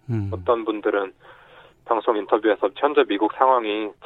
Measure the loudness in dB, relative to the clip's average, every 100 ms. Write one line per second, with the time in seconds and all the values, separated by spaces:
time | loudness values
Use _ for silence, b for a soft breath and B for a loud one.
0 | -6 -4 -4 -4 0 0 -2 -4 -2 -2
1 | -2 -8 B B B B B B -4 -2
2 | 0 -2 0 2 2 2 -2 0 0 2
3 | 2 0 -2 2 2 2 0 -4 -6 -8